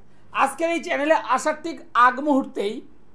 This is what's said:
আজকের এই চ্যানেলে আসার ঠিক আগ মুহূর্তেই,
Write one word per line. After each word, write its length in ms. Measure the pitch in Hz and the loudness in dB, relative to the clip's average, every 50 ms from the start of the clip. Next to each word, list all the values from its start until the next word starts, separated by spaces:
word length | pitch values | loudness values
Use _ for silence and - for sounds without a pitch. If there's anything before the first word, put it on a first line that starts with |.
| - - - - - - | -20 -20 -20 -20 -18 -8
আজকের 380 | - 208 262 277 294 - 330 339 | -2 0 0 0 0 -2 -2 -2
এই 140 | 339 320 - | -2 -4 -4
চ্যানেলে 300 | 349 262 262 285 311 320 | -4 -4 -2 2 2 2
আসার 400 | 311 - 220 254 254 - 311 302 311 | 2 2 0 -2 0 0 -2 -4 -4
ঠিক 180 | - 330 294 - - - - | -6 -10 -10 -10 -12 -4 2
আগ 260 | 233 247 254 247 254 | 4 4 4 4 2
মুহূর্তেই, 600 | 294 302 277 269 - - - - 196 208 226 285 - - - - - - | 0 2 2 2 0 -2 -4 -6 -6 -6 -6 -8 -12 -16 -20 -20 -20 -20